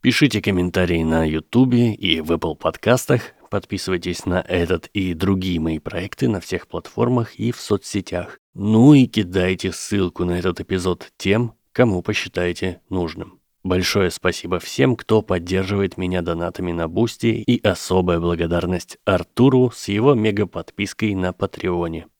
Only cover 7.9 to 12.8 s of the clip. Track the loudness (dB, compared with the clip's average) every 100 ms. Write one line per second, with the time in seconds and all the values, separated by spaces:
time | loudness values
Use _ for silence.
7.9 | -6 -4 -8 -8 -16 _ -6 2 6 8
8.9 | 8 6 2 0 0 0 0 -4 -6 -4
9.9 | -2 -2 -2 -2 -2 -2 -4 -4 -2 -2
10.9 | -4 -8 _ 0 0 0 _ _ 2 2
11.9 | 2 -2 -4 -4 -2 -2 -2 -6 -6